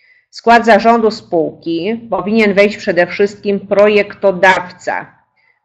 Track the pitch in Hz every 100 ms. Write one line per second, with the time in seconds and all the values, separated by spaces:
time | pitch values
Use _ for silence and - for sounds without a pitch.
0 | _ _ _ - 226 233 220 202 226 233
1 | 220 214 - 175 147 - 170 165 190 233
2 | 233 185 180 226 208 190 202 214 - 175
3 | 175 - 202 - 208 202 - 196 208 208
4 | 202 - 202 180 185 185 185 - - 92
5 | - _ _ _ _ _